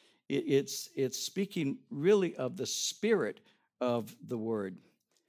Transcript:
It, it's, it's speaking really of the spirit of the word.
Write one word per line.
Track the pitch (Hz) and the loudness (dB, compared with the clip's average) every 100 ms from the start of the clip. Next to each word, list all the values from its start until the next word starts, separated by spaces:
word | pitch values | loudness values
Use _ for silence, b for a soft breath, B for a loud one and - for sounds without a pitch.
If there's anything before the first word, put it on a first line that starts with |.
| b b _ | b b _
It, | 139 - | -2 2
it's, | 139 139 - - | 2 2 -6 -8
it's | - 131 - | -2 -2 -2
speaking | - - 196 - 139 - - | -6 -2 -2 0 -2 -2 -8
really | 143 165 208 175 - | 0 4 6 4 -2
of | 127 123 | -6 -4
the | 131 | -4
spirit | - - - 208 202 110 - b b b _ | -4 -4 -2 2 4 2 -4 b b b _
of | 123 120 104 - - | 0 0 -2 -12 -6
the | 120 | -4
word. | 110 110 98 92 - _ _ _ | -2 -2 -2 -8 -18 _ _ _